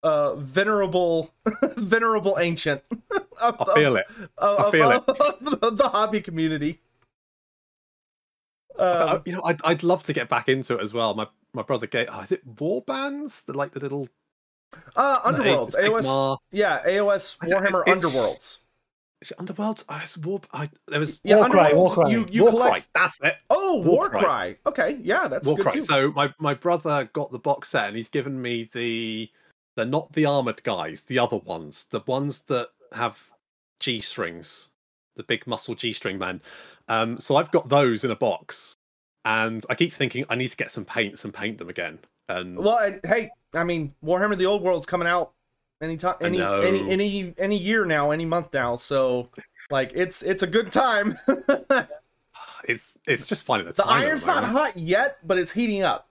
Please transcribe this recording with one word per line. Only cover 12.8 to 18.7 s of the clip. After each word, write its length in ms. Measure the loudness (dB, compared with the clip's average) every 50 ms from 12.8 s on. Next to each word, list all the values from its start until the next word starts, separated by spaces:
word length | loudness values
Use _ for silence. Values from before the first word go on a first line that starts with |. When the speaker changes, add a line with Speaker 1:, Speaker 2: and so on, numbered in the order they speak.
| -4
Speaker 2:
Bands? 600 | -4 -6 -4 -4 -6 -6 -8 -10 -10 -12 -14 -12
The, 100 | -10 -4
like, 200 | -4 -4 -4 _
the 80 | -8
little 280 | -8 -6 -6 -6 -8 -10 _ _ _ _ _ _ _ _ _ _ _ _ -20 -20 -20 -6 _
Speaker 1:
Uh, 380 | 2 2 4 2 2 2 2 2
Speaker 2:
the 100 | 2 4
Age 60 | 4
of 200 | 4 4 2 0
Speaker 1:
Underworlds, 40 | 0
A 160 | 2 2 4
O 40 | 2
S, 100 | 2 2
Speaker 2:
Sigmar. 320 | 2 2 2 2 2 0 -4 _ _ -2
Speaker 1:
yeah, 280 | 0 2 2 2 2 0
A 120 | 2 2 2
O 80 | 2 2
S 280 | 2 0 -2 -6 -8 -8
Speaker 2:
I 60 | -2 0
don't 140 | 0 2 2
Speaker 1:
Warhammer 180 | 2 2 2 4 4
Speaker 2:
it 100 | 2 4
Speaker 1:
Underworlds. 640 | 2 0 2 2 0 0 -2 -4 -12 -14 -14 -14 _ _